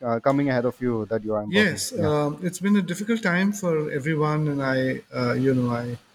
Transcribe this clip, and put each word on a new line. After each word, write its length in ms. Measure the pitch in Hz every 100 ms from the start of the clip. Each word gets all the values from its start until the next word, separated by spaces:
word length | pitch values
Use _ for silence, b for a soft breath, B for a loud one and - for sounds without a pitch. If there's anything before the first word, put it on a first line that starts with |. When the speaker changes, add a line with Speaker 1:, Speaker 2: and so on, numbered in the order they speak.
Speaker 1:
uh, 200 | 123 117
coming 280 | 139 139 143
ahead 160 | 127
of 160 | 123 -
you 260 | 123 113 101
that 180 | 113
you 100 | 107
are 80 | 107
involved 240 | 104 196 208
in? 60 |
Speaker 2:
Yes, 200 | - -
Speaker 1:
Yeah. 140 | 247 156
Speaker 2:
um, 300 | 147 147 147
it's 200 | 180 175
been 160 | 196 208
a 60 |
difficult 380 | 180 175 208 226
time 320 | 196 175 196
for 380 | 202 180 156 151
everyone, 560 | 143 143 156 151 151 151
and 160 | 139
I, 400 | 135 131 131 - -
uh, 200 | 127 123
you 200 | 123 135
know, 200 | 127 123
I 240 | 120 120 120 -